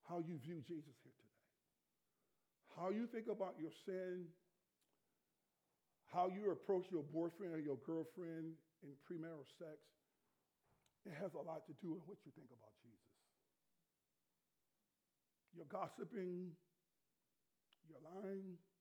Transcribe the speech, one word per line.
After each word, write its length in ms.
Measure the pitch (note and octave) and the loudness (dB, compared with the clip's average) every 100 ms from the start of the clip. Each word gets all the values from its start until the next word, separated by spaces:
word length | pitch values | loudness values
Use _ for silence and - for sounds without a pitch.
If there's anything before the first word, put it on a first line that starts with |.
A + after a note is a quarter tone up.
| - | -2
How 120 | F3 | 0
you 160 | E3 E3 | 0 -2
view 240 | B2+ E3+ | -2 -4
Jesus 320 | A#2 E3 C#3+ B2+ | -2 -6 -6 -16
here 140 | - - | -20 -20
today. 240 | - _ _ _ _ _ _ _ _ _ _ _ _ _ - - | -20 _ _ _ _ _ _ _ _ _ _ _ _ _ -16 0
How 120 | F3+ | 4
you 140 | G#3 A#3 | 4 4
think 160 | A#3 A3+ | 0 0
about 300 | G3+ F#3+ D#3 | 2 2 0
your 140 | D#3 - | -4 -4
sin, 480 | - F#3 F#3 F3+ E3+ - _ _ _ _ _ _ _ _ _ _ _ _ _ _ _ _ - | -2 0 2 0 -4 -10 _ _ _ _ _ _ _ _ _ _ _ _ _ _ _ _ 0
how 160 | E3+ F#3 | 6 6
you 240 | F#3+ G#3 | 6 4
approach 320 | E3 - F#3+ F3+ | 4 6 6 6
your 100 | F3 | 0
boyfriend 540 | C#3+ D#3 E3+ E3 F#3+ D#3+ | 2 4 2 2 -2 0
or 20 | |
your 220 | D3+ C3+ | 2 0
girlfriend 720 | D3 E3 D#3+ - E3+ E3 D#3+ D#3+ _ _ | 2 2 0 -2 -4 -2 -4 -6 _ _
in 80 | C#3+ C#3 | -14 -14
premarital 460 | - F3 E3 D#3+ C3+ - | -6 -4 -4 -6 -10 -10
sex, 220 | E3 D3+ - _ _ _ _ _ _ _ _ _ _ _ G3+ | -10 -10 -16 _ _ _ _ _ _ _ _ _ _ _ -8
it 40 | D3+ | -4
has 140 | F#3+ | -2
a 80 | D3+ | -2
lot 240 | D#3+ D#3+ D#3 | -4 -4 -6
to 80 | C#3+ | -6
do 80 | F3+ D#3+ | -2 -2
with 80 | D#3+ | -4
what 120 | G3 | -12
you 80 | D#3 D#3 | -14 -16
think 160 | C3+ | -18
about 180 | A#2 G#2+ - | -18 -20 -20
Jesus. 160 | A#2 G#2 _ _ _ _ _ _ _ _ _ _ _ _ _ _ _ _ _ _ _ _ _ _ _ _ _ E3+ | -20 -20 _ _ _ _ _ _ _ _ _ _ _ _ _ _ _ _ _ _ _ _ _ _ _ _ _ -12
Your 100 | D3+ | -4
gossiping, 800 | F#3+ F3+ - F3 A#3 F#3 F3 F3+ F3 _ _ _ _ _ _ _ _ _ _ _ - D#3+ | 0 0 0 -2 0 0 0 -2 -8 _ _ _ _ _ _ _ _ _ _ _ -20 -16
your 100 | D#3 | -14
lying 560 | D#3 F#3 G3 G3 F#3+ F3 - _ | -8 -2 0 0 -2 -8 -14 _